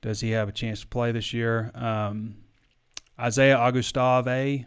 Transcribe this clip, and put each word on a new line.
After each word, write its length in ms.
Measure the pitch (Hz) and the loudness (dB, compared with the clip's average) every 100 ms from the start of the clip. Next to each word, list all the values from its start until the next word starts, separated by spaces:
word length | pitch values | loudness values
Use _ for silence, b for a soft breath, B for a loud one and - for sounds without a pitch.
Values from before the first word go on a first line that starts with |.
Does 200 | 110 107 | -6 -4
he 100 | 113 | -2
have 180 | 110 104 | -2 -2
a 40 | |
chance 280 | 98 117 104 | -4 -6 -8
to 40 | - | -8
play 260 | 123 120 | -4 -2
this 200 | 113 104 | -2 -4
year?" 380 | 117 117 113 110 | -4 0 0 -2
Um, 640 | 123 117 110 104 107 110 104 - _ _ _ _ - _ _ | -6 -4 -2 -2 -4 -8 -12 -20 _ _ _ _ -20 _ _
Isaiah 360 | 120 117 135 135 | -2 4 6 6
Augustave 1080 | 120 127 117 - 127 127 123 127 135 139 | 4 2 -2 0 2 4 2 0 0 -2